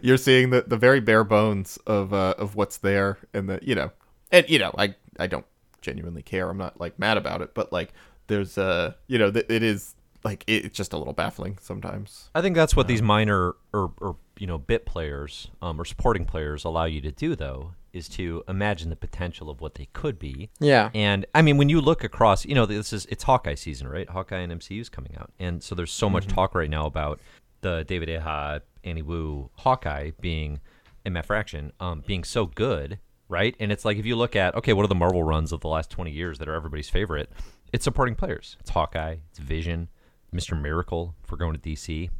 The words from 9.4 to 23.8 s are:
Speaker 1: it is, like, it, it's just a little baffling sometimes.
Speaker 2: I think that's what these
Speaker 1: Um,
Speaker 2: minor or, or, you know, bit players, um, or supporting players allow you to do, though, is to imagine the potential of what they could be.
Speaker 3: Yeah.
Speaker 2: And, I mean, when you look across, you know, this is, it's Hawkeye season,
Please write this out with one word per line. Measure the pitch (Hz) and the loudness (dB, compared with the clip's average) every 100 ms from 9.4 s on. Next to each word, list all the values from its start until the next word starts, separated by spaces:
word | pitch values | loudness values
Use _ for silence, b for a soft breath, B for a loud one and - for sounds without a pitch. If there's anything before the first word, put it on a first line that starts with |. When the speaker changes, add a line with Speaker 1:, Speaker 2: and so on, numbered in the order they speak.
| - | 0
Speaker 1:
it | 113 | 2
is, | 113 101 - - _ _ | 2 0 -4 -18 _ _
like, | 107 101 - | -8 -6 -2
it, | 107 - | 0 -2
it's | - | -6
just | 98 | -6
a | 80 | -6
little | 67 | -6
baffling | 71 87 - 95 98 | -4 -4 -4 -10 -10
sometimes. | - 95 92 98 104 - - | -12 -10 -8 -10 -12 -16 -6
Speaker 2:
I | 156 | -2
think | 190 165 | 2 4
that's | 156 151 | 6 6
what | 127 | 4
these | 117 | 2
Speaker 1:
Um, | 107 | 4
Speaker 2:
minor | 104 107 101 90 - _ | 4 4 2 2 -2 _
or, | 104 92 - | -2 -2 -4
or, | 95 - - - | -8 -8 -14 -10
you | 98 | -6
know, | 82 | -6
bit | 67 117 | -2 -2
players, | - 92 78 71 73 - - - | -2 -6 -6 -6 -10 -12 -16 -10
um, | 87 78 | -8 -6
or | |
supporting | 82 - 123 104 80 | -8 0 2 2 0
players | 82 76 76 | -2 -4 -4
allow | 85 82 | -4 0
you | 82 78 | 0 -2
to | 73 | -6
do, | 71 156 | -6 -4
though, | - 71 65 76 85 - | -4 -6 -8 -12 -16 -16
is | 90 82 | -14 -12
to | - 90 82 - | -8 -6 -6 -6
imagine | 92 104 92 82 | -2 -2 -2 -6
the | 80 | -8
potential | - - 90 - 78 | -8 -6 -8 -8 -14
of | 71 | -12
what | 78 - | -12 -12
they | - | -14
could | - 156 117 | -8 -6 -6
be. | 73 67 87 - | -8 -10 -12 0
Speaker 3:
Yeah. | 147 131 110 | 6 6 6
Speaker 2:
And, | 110 104 98 98 | 2 2 2 2
I | 151 | 6
mean, | 156 143 | 6 8
when | 143 | 6
you | 170 | 6
look | 143 160 | 4 2
across, | 113 - 113 98 | 0 4 6 6
you | - | 4
know, | 139 110 | 4 4
this | 104 104 | 2 -4
is, | 107 - | -6 -6
it's | - | -4
Hawkeye | - 127 - | 2 2 2
season, | 71 - 65 | -6 -8 -10